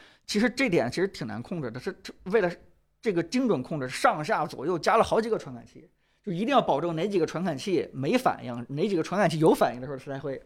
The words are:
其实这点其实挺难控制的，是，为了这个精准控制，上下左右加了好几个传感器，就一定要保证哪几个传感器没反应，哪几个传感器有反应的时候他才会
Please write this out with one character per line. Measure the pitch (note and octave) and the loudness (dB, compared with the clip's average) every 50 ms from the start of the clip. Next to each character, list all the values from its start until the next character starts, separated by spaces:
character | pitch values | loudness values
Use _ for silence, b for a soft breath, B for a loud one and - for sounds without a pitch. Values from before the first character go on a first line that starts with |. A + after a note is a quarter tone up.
| B B B B B | B B B B B
其 | - - G#3 | -4 0 2
实 | A#3 B3 | 2 2
这 | B3 - C4+ A3+ | 2 0 0 2
点 | E3+ C#3+ A2+ C3+ | 2 2 2 2
其 | - F3+ | 0 -2
实 | F#3 F#3+ | -2 -2
挺 | - - D3 | -4 -6 -10
难 | G#2+ G2+ A2 | -8 -8 -10
控 | - - F#3+ E3 | -10 -8 -8 -6
制 | C3+ A2+ | -6 -8
的， | A2+ B2+ | -8 -8
是， | - G3 F#3 - - - - - - | -10 -10 -10 -12 -14 -18 -18 -14 -6
为 | F3+ G3+ A3+ | 0 0 2
了 | F#3 F3 F3 - - - _ _ _ _ _ _ | 2 2 -2 -4 -16 -20 _ _ _ _ _ _
这 | - A#3 | -2 -2
个 | F3+ E3 | 0 0
精 | E3 - - B3 C4+ | 0 0 0 0 2
准 | A3+ F3 B2+ | 2 2 0
控 | A#2+ - F3 D3 | 0 -4 -4 -4
制， | B2+ C3 | -4 -6
上 | B2+ - - B3+ G3+ D#3 D3+ | -2 2 2 2 2 2 0
下 | G#3 G#3+ E3+ D3+ | 0 0 0 0
左 | - - - B2+ | -2 -4 -4 -2
右 | E3+ F3+ D#3 | -2 0 0
加 | - F3+ E3 | 2 4 6
了 | F3+ F#3 | 6 4
好 | - E3 A3 | 4 4 2
几 | A3 A#3 | 2 2
个 | G#3+ F3 | 0 -2
传 | - D3 B2 | -4 -8 -14
感 | A#2 A2+ | -16 -16
器， | - - - - _ _ _ _ _ _ _ | -18 -20 -20 -20 _ _ _ _ _ _ _
就 | - G#3 | -8 -6
一 | E3 E3+ | -4 -2
定 | A3 C4+ | 0 4
要 | C#4 A#3 | 4 4
保 | - - D3 C#3 | 4 4 2 2
证 | E3 F3 D#3+ | 0 -2 -2
哪 | D#3+ F3 | -2 -2
几 | G#3+ G3+ F3 | 0 0 0
个 | D#3 | 0
传 | - - D#3+ F#3 | 0 -2 -4 -4
感 | F#3 D3 | -4 -4
器 | B2+ - G#3 F3+ C3+ F#2+ - | -4 -4 0 0 0 0 -2
没 | - C3 C3+ D#3+ A#3+ | -6 -4 -2 0 2
反 | B3 - E3 - - | 2 2 2 0 -2
应， | A#2 B2+ A#2+ A#2+ B2 - | -6 -10 -8 -10 -8 -6
哪 | C#3 D3 F#3+ G#3+ | -4 -2 0 0
几 | G3 | 0
个 | D#3+ | 0
传 | D3 - F3+ G3+ | 0 0 0 2
感 | G3+ D#3+ | 2 2
器 | D3+ D#3 | 4 6
有 | D#3+ F#3 C4 | 6 6 6
反 | - G#3 B2+ A2+ | 6 4 0 0
应 | B2 | -4
的 | B2+ | -10
时 | D3 | -10
候 | C#3 B2+ | -10 -10
他 | - D3 | -10 -10
才 | C3+ C#3 | -10 -8
会 | C#3 C#3+ C3+ - - | -6 -8 -8 -8 -12